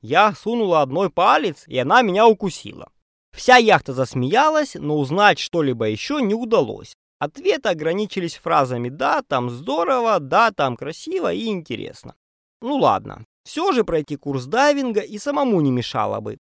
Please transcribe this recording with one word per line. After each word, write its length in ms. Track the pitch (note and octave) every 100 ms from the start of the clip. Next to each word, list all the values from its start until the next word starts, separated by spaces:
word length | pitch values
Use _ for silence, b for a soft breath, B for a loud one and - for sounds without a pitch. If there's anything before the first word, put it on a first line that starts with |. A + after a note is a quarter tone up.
Я 340 | A2 D#3 G#3+
сунула 480 | E3+ - A#3 G3+ E3
одной 280 | C#3 C#3+ G3
палец, 540 | - G3 D4 A#3+ D3 -
и 120 | B2+
она 240 | B2+ A3+
меня 240 | A#3 F3+ A3+
укусила». 640 | A3 G3 - - - - _ _ _ _ -
Вся 220 | - B3+
яхта 340 | A3 F3 -
засмеялась, 840 | C3 B2+ C3+ B2+ G#3+ D#4 D#4 D4
но 220 | E3 C#3+ D3+
узнать 400 | C3+ E3+ G#3 E3+
что-либо 460 | - F3 C#3+ A#2+
еще 340 | A2 G#2+ - D4
не 160 | A3
удалось. 600 | A3 A#3+ A3 A#2+ G#2 - - _ _
Ответы 500 | D3 - F4+ D#4+ A3+
ограничились 680 | E3 D#3 F#3 G#3 - E3+ -
фразами: 520 | F3 D#3+ C3 B2 A#2+
«Да, 340 | C#3 - D#4
там 280 | - C3+ B2
здорово», 680 | A#2+ F3+ D4+ E4+ B3+ A#3 G3
«Да, 320 | C3+ F3 A3+
там 260 | G3 C#3 A#2+
красиво 560 | C#3+ E3 - F#4 B3+
и 160 | F3+ A3+
интересно». 640 | G3 D#3 A2 F#2+ - B2 - _ _ _ _
Ну 140 | A3+ C#4+
ладно, 500 | D3+ F#2+ G#2 G2+ A2 _
все 260 | - - F#4
же 120 | B3+
пройти 320 | G3+ E3 D3 C#3+
курс 300 | C#3+ C3+ B2+
дайвинга 540 | A3 C#4+ C#4+ B3+ G#3
и 180 | F#3 G#3
самому 420 | C#4+ C#4+ C4+ F#3+
не 100 | C#3+
мешало 500 | B2 A#2 B2 G#2 G#2
бы, 180 | G#2+ G#2+